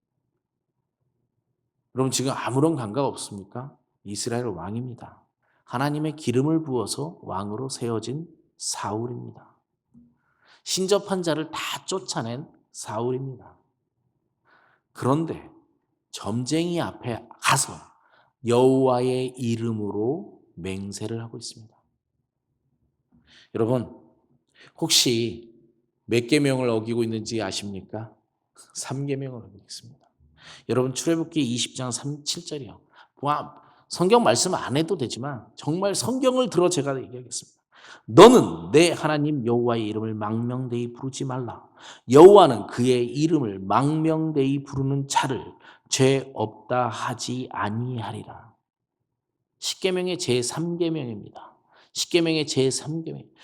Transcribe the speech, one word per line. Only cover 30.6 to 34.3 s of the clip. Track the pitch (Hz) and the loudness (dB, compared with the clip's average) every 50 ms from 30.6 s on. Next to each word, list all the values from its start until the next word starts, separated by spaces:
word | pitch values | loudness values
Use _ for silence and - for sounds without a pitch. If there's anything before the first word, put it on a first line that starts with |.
| - - | -6 -2
여러분, | 117 123 127 131 131 | 0 0 0 0 -2
출애굽기 | - - 165 165 165 160 165 - 160 | -4 -2 0 0 0 -2 -4 -2 -2
이십 | 139 117 120 120 113 - - | -2 0 -2 -4 -4 -6 -6
장 | - 131 127 117 | -8 -8 -8 -8
삼, | - - 139 147 147 147 | -8 -8 -8 -10 -8 -8
칠 | - - 180 170 | -8 -8 -8 -10
절이요. | - 156 147 127 101 85 - _ _ _ - - _ _ _ | -12 -12 -12 -12 -14 -18 -20 _ _ _ -20 -20 _ _ _
와, | - 143 147 151 127 - - - - - _ _ _ _ | -4 -2 -2 -2 -4 -10 -16 -20 -20 -20 _ _ _ _
성경 | - - 175 185 226 240 233 | -4 0 2 4 4 4 6
말씀 | - | 4